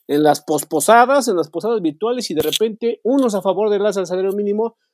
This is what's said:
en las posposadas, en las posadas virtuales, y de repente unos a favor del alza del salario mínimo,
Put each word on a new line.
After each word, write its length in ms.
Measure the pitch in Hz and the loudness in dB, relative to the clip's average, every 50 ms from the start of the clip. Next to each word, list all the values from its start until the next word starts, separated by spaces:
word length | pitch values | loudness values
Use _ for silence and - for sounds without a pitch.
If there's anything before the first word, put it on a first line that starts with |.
| _ | _
en 160 | - 143 147 | -2 0 2
las 220 | 151 147 139 - - | 4 4 2 2 -2
posposadas, 800 | - 151 143 - - 160 151 - - 220 233 247 247 277 285 226 | -2 -2 -2 -2 -4 -4 0 4 6 6 6 6 6 4 2 2
en 80 | 247 190 | 2 0
las 160 | 170 151 - | -2 -2 -4
posadas 320 | - 170 208 226 233 220 | -6 -6 -4 -2 -2 -2
virtuales, 480 | 170 156 147 - 214 233 254 254 - - | -2 -4 -4 -4 -4 -4 -2 -4 -6 -4
y 40 | 165 | -4
de 80 | 151 | -2
repente 580 | 151 156 - - 214 226 208 - 233 233 - - | -2 -2 0 -2 -2 -2 -2 -4 -4 -4 -4 -2
unos 320 | - 220 269 277 262 226 202 | -2 0 0 2 2 0 -2
a 80 | 190 | -2
favor 260 | 175 196 180 190 220 208 | -2 -2 0 0 0 0
del 140 | 208 190 202 | 0 0 0
alza 140 | 214 190 196 | 0 -2 -2
del 80 | 180 | -4
salario 240 | 165 180 185 190 196 | -4 -4 -2 -2 -2
mínimo, 460 | 196 208 208 202 202 214 226 226 - _ _ _ | -2 -2 -2 -2 -2 -2 -4 -4 -6 _ _ _